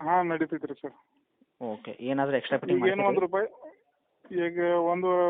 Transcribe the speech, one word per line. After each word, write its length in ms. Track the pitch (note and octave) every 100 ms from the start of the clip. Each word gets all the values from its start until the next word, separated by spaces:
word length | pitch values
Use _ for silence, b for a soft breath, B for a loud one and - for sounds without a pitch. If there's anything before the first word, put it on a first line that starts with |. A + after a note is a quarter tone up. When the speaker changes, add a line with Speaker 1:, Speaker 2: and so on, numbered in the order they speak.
Speaker 1:
ಹಾ, 220 | D3+ F#3
ನಡೀತೈತ್ರಿ 520 | F3 D#3+ D#3+ D#3 D3+
ಸರ್. 180 | C#3 C#3+ - _ _ _ _ _ -
Speaker 2:
ಓಕೆ, 340 | A#2+ A2 A#2+ -
ಏನಾದ್ರೂ 360 | B2 C#3 C#3 C3
ಎಕ್ಸ್ಟ್ರಾ 220 | - C3+
ಫಿಟ್ಟಿಂಗ್ 280 | F3+ F3+ F#3
Speaker 1:
ಈಗ 60 |
ಏನ್ 100 | G3
Speaker 2:
ಮಾಡ್ಸಿದ್ರಿ? 240 | G3 G3 F3+
Speaker 1:
ಒಂದ್ 220 | F#3+ A3 - D#4 - _ _ _ _ -
ರೂಪಾಯಿ, 160 | F3+ E3+
ಈಗ 120 | F3 F3
ಒಂದು, 340 | F3 E3+ F3 F#3 F3+